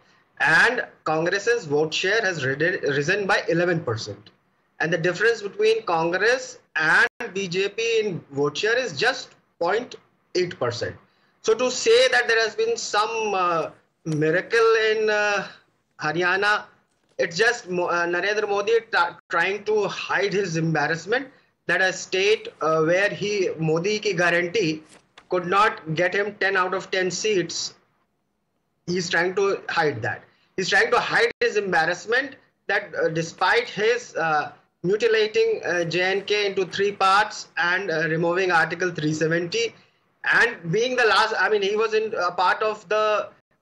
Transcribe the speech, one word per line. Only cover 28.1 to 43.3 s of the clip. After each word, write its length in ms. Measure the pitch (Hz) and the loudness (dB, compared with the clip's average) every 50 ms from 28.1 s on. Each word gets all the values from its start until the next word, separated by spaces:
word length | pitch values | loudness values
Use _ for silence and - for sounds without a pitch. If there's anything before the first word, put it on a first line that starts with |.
| _ _ _ _ _ _ _ _ _ _ _ _ _ _ _ | _ _ _ _ _ _ _ _ _ _ _ _ _ _ _
He's 220 | 175 180 190 170 - | -4 -4 -4 -2 -2
trying 260 | 185 170 175 185 185 | 0 0 0 0 0
to 260 | 202 196 196 180 - - - | 2 2 2 0 -2 -4 -4
hide 320 | - 175 160 147 127 113 | -2 0 0 0 0 -2
that. 220 | 113 107 90 - - - _ _ _ _ _ | -4 -6 -6 -8 -12 -20 _ _ _ _ _
He's 120 | - 185 165 | -6 -2 2
trying 220 | 202 196 226 240 | 2 2 4 4
to 80 | 240 220 | 2 2
hide 320 | 156 143 156 202 226 233 - - | 2 2 2 2 2 0 0 0
his 180 | 240 233 202 | -2 0 0
embarrassment 800 | 208 202 190 175 165 160 165 175 170 - 208 233 254 285 269 - - _ _ _ _ _ | 0 -2 0 0 2 2 0 -2 -4 -4 -2 -2 -2 -2 -4 -8 -18 _ _ _ _ _
that, 240 | - 202 208 208 - - - 165 | -4 -2 -2 -4 -4 -4 -2 -2
uh, 60 | 165 | -2
despite 600 | 156 165 165 165 - - 185 185 214 233 240 - | 0 -2 -4 -4 -4 -2 0 2 2 2 0 -2
his, 460 | - 190 214 226 247 233 - - - | -2 0 0 0 0 0 -4 -8 -6
uh, 360 | 147 160 160 151 147 135 123 - - _ _ _ _ - | -2 -2 0 0 0 -2 -4 -8 -18 _ _ _ _ -2
mutilating, 800 | 175 202 214 240 233 220 220 208 214 214 226 226 226 214 - - | 0 0 2 2 2 2 2 2 2 2 2 2 2 0 -2 -2
uh, 180 | 156 175 175 175 | -2 -2 -2 -2
J 160 | 160 165 180 | -2 0 0
N 200 | 180 185 196 202 196 | 0 0 0 -2 -2
K 220 | - 208 208 202 | -2 0 0 0
into 180 | 202 190 190 185 | 0 -2 -2 -4
three 260 | 170 - 196 196 202 | -4 -2 -2 -2 -2
parts 560 | 202 - 190 190 196 208 214 208 - - - - - | 0 2 2 4 4 4 2 0 -4 -12 -14 -10 -4
and, 320 | 160 165 175 180 185 202 180 | -2 0 0 0 0 -2 -2
uh, 180 | 160 156 165 160 | -2 0 0 0
removing 420 | 160 160 165 170 175 185 190 180 | 0 0 0 0 0 0 2 2
Article 400 | 175 160 165 165 175 170 185 180 | 2 2 2 0 -2 -2 -4 -4
three 220 | 170 165 151 151 156 | -2 -2 -2 -2 0
seventy 600 | 156 165 156 165 175 175 170 202 226 233 220 - - _ _ _ _ _ _ _ _ - | 0 0 0 0 0 -2 -2 -4 -4 -4 -4 -6 -10 _ _ _ _ _ _ _ _ -2
and 460 | 135 156 185 220 240 240 175 170 165 | 0 2 4 2 2 0 -4 -6 -2
being 240 | 175 214 240 254 254 | 0 0 0 0 2
the 100 | 247 240 | 2 2
last, 280 | 214 190 202 220 220 220 - | 4 4 4 2 2 0 0
I 100 | 185 208 | 0 2
mean, 120 | 214 208 | 2 0
he 140 | 196 196 214 | 0 0 0
was 180 | 214 226 220 214 | 0 0 0 0
in 200 | 220 220 214 - | -2 -2 -2 -4
a 180 | 190 180 175 | -2 -4 -2
part 300 | 175 - 180 185 214 - | 0 0 0 2 2 0
of 260 | 220 214 208 208 - 170 | 0 -2 -4 -4 -4 -2
the 400 | 208 214 214 214 214 202 - - | 0 0 2 2 0 0 -2 -6